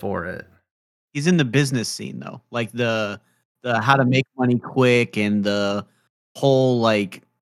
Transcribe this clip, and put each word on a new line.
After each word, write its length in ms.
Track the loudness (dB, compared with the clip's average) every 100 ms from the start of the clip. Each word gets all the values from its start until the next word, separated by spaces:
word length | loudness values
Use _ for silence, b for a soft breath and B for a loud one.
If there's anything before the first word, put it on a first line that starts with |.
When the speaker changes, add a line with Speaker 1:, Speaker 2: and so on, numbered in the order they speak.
Speaker 1:
for 240 | -8 -6 -8
it. 200 | -12 -16 _ _ _ _ _ _
Speaker 2:
He's 140 | -2 2
in 100 | 2
the 80 |
business 440 | 2 0 0 -2 -4
scene, 320 | -8 -12 -12
though. 200 | -14 -16 -10
Like, 200 | -6 -6
the, 480 | -4 -2 -2 -4 -8 _ _ _ _
the 180 | -4 0
how 160 | 2 2
to 80 |
make 220 | 4 0 -2 -2
money 220 | 0 0
quick 580 | -2 0 4 4 2 0
and 240 | 0 0
the 420 | 0 -2 -2 -4 -8 _ _ _ _ -2
whole, 440 | 2 4 4 2
like, 420 | 2 2 -2 -8 _ _